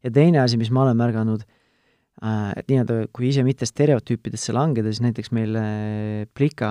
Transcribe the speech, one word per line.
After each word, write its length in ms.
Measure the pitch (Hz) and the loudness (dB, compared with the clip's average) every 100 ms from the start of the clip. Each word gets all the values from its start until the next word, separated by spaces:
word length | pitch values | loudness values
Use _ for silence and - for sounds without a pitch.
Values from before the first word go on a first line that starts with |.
Ja 80 | 127 | 0
teine 280 | 123 165 156 | 4 6 6
asi, 180 | 127 117 | 4 2
mis 120 | 113 | 0
ma 140 | 127 135 | 2 2
olen 100 | 117 | 2
märganud, 440 | 120 113 110 110 - _ _ _ _ _ _ - | 2 0 -2 -2 -6 _ _ _ _ _ _ -10
äh, 300 | 110 110 101 - | -4 -4 -4 -6
et 140 | - | 0
nii-öelda, 300 | 131 117 113 107 | 0 2 -2 -4
kui 160 | - 127 | -4 -2
ise 140 | 139 | 2
mitte 220 | 127 131 120 | 2 0 -4
stereotüüpidesse 840 | - 147 123 - 117 110 110 - 117 | 0 2 2 0 -4 -6 -8 -4 -2
langeda, 380 | 160 117 110 | 0 0 -2
siis 80 | 107 | 0
näiteks 300 | 120 113 107 117 | -2 -2 -4 -2
meil, 220 | 110 110 | -2 -2
äh, 680 | 107 107 107 107 107 107 104 | -4 -4 -6 -6 -6 -6 -8
Plika 360 | - 147 - 107 | -2 -2 -2 -4